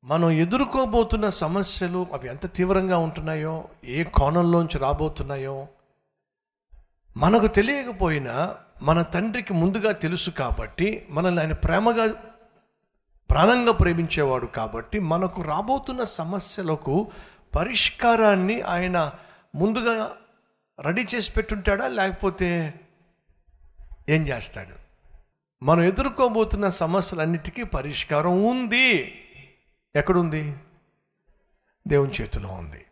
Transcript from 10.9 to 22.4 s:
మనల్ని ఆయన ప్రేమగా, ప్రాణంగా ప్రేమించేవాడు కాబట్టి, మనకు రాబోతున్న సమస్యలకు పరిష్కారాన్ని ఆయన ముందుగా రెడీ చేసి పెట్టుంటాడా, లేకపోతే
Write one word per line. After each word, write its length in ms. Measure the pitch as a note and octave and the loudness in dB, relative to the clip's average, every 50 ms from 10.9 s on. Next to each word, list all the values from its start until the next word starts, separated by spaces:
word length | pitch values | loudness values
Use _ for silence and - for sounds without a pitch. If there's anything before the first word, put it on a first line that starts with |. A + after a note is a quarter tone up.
| A3 - - - | -2 -4 -10 -8
మనల్ని 320 | D3 C#3+ F3 F#3 F3+ F3 | -4 0 0 2 2 2
ఆయన 120 | D#3 D#3+ D#3 | 0 0 -2
ప్రేమగా, 600 | - - - E3 F3+ G#3+ A#3 A#3+ A3+ A3+ A3 G#3+ - - - - _ _ _ _ _ _ _ _ _ _ _ _ _ _ _ _ _ _ _ | 0 0 2 2 4 4 2 2 4 2 0 0 -4 -12 -20 -20 _ _ _ _ _ _ _ _ _ _ _ _ _ _ _ _ _ _ _
ప్రాణంగా 420 | - C#3 E3 G#3 A#3+ B3 A#3+ A#3 | 4 6 6 6 6 6 4 4
ప్రేమించేవాడు 760 | A3 E3+ F3+ F3 E3+ E3 E3+ D#3+ - D#3 D3 C3+ C3 B2+ A#2+ | 4 4 4 2 4 0 0 -2 0 0 0 2 0 -2 -4
కాబట్టి, 540 | A#2 - A#2+ A2+ A2 G#2+ A2+ A2+ - - G#3+ | -6 -6 -6 -6 -6 -6 -10 -10 -6 -4 -4
మనకు 420 | F#3+ D#3+ D#3+ F3 F#3+ F3+ F3+ F#3+ | 0 0 0 0 0 -2 -4 -6
రాబోతున్న 640 | E3+ D#3 D3+ E3 G3 A3 C4 - - - B3+ B3+ A#3+ | -6 -4 -4 -4 -2 -2 -2 -2 -2 -6 -6 -4 -4
సమస్యలకు 1080 | - - - D#3+ D#3+ F3+ G3 E3+ - - - F#3+ E3 D#3 D3 - - C3+ F3+ A3 G#3+ - - - - - _ _ _ - | -4 -4 -4 -6 -6 -6 -6 -6 -6 -6 -6 -4 -4 -4 -4 -2 0 0 0 0 -2 -8 -20 -20 -20 -20 _ _ _ -2
పరిష్కారాన్ని 1040 | C#3+ E3+ A3+ B3+ G#3 - - - - - A#3+ A#3 A3+ A3 G#3+ G3+ F#3+ F3+ F#3 A3+ A#3+ | -2 -2 0 0 0 0 0 -2 2 4 4 6 6 6 6 6 4 2 0 0 -2
ఆయన 500 | - - F3+ F3 F3+ F#3 F3+ F3 D#3+ C#3+ - - - - - - _ _ - | -2 -2 -2 -2 -2 0 0 0 0 -2 -4 -12 -20 -20 -20 -20 _ _ -4
ముందుగా 560 | C#3+ E3+ G#3 A3+ B3+ A3+ A#3+ A3+ A3 G#3+ A#3 - - _ _ _ _ _ _ _ _ _ _ _ - | 0 0 0 0 0 0 0 0 0 -4 -6 -8 -14 _ _ _ _ _ _ _ _ _ _ _ -6
రెడీ 260 | C3+ C#3+ F3 G#3+ B3 F#3+ - | -4 -2 0 0 -2 -2 -2
చేసి 160 | A#3+ G3+ - | -2 -2 -2
పెట్టుంటాడా, 560 | - A3 G#3+ - A3 G#3 F3+ - G3+ G3 B3 C4 | -2 -2 -2 -2 -4 -2 0 0 0 0 0 -2
లేకపోతే 840 | B3+ A3 F#3+ F#3+ F3+ - - G3 F#3 - | 0 0 0 0 -2 -2 -2 -2 -2 0